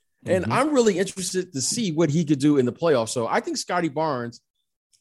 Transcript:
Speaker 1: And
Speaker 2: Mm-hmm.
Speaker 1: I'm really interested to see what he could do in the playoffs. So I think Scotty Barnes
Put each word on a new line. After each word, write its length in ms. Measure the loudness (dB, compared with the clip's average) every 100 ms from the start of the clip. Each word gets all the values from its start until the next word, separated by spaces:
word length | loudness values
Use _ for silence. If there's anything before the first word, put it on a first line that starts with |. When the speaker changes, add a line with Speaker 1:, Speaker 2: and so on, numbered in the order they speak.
| _ _
Speaker 1:
And 200 | -2 -2
Speaker 2:
Mm-hmm. 80 | 0
Speaker 1:
I'm 200 | 0 2
really 260 | 2 2 2
interested 540 | -2 -6 -6 -6 -4
to 80 | -6
see 320 | -4 -2 -2
what 160 | 0 2
he 140 | 2
could 140 | 0 2
do 180 | 4 4
in 80 |
the 80 | 2
playoffs. 380 | 0 2 2 0
So 160 | -2 -2
I 140 | -2
think 180 | -4 -6
Scotty 300 | -4 -2 -2
Barnes 500 | -2 -4 -4 -6 -12 _ _ _ _ _ _